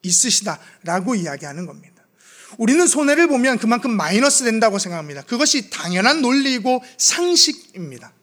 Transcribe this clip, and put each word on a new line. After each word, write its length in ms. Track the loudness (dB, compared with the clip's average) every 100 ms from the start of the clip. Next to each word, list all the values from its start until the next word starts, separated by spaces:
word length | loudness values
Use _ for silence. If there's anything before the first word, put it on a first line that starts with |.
있으시다라고 1120 | 0 0 2 0 -2 -10 -12 _ -4 -4 -2 -2
이야기하는 500 | -4 -8 -10 -12 -12
겁니다. 360 | -16 -20 _ _ _ _ -20 -20 -2
우리는 300 | 2 4 4
손해를 400 | 2 2 4 4
보면 320 | 4 2 0
그만큼 320 | 0 0 0
마이너스 540 | -2 0 2 2 2
된다고 340 | 0 2 2 2
생각합니다. 440 | -6 -8 -10 -14
그것이 460 | -8 -2 0 0 -4
당연한 540 | -10 -4 0 2 2
논리이고 600 | 2 2 0 -2 -2 -2 -4 -4
상식입니다. 1160 | -2 0 0 2 0 -2 -14 -16 -14 -16 -20 _